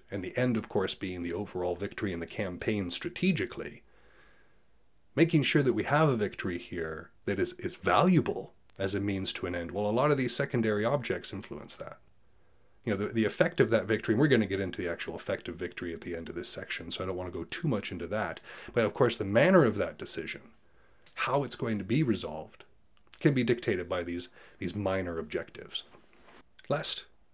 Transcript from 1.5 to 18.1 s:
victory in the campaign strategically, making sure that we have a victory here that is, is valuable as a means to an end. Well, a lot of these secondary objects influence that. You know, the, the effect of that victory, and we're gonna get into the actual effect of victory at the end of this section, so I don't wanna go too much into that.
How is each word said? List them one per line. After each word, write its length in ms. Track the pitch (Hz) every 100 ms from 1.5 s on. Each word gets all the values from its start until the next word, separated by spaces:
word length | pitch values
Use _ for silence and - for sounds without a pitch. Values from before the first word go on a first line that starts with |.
| 90 90 87
victory 380 | 101 - 101
in 80 | 85
the 40 | 85
campaign 640 | - 95 85 - 104 90
strategically, 920 | - - - 185 151 92 - - 76 - - - - - - - - _ - - _ _
making 300 | 139 160 156
sure 180 | 135 151
that 120 | 131
we 100 | 107
have 240 | - 147 156
a 80 | 117
victory 420 | 101 - 95 87
here 540 | - 87 80 80 - - -
that 120 | 98
is, 140 | 90 -
is 160 | 90 -
valuable 760 | 90 92 180 170 - - - - _ -
as 160 | 95 98
a 60 |
means 320 | 101 98 95
to 120 | - 92
an 80 |
end. 180 | 87 82
Well, 160 | 95 104
a 40 |
lot 180 | 117 147
of 80 | 135
these 160 | 123
secondary 520 | - 139 123 113 104 113
objects 480 | 139 - 87 -
influence 420 | 98 - 73 - -
that. 220 | - - - - - - - - - - 110
You 80 |
know, 40 | 98
the, 100 | 104
the 180 | 113 104
effect 340 | - 170 -
of 100 | 113
that 160 | 107 95
victory, 260 | 110 -
and 80 | 110
we're 80 | 147
gonna 160 | 120 95
get 160 | 95
into 200 | 92 -
the 80 | 87
actual 260 | 85 - 82
effect 340 | - 92 -
of 60 | 82
victory 360 | 90 - 87
at 80 | 80
the 160 | 87 82
end 140 | 82
of 60 | 85
this 120 | -
section, 440 | - - - 87
so 120 | -
I 40 | 92
don't 100 | 92
wanna 120 | 92
go 140 | 87
too 240 | 82 - 151
much 240 | 107 -
into 160 | 87
that. 320 | 87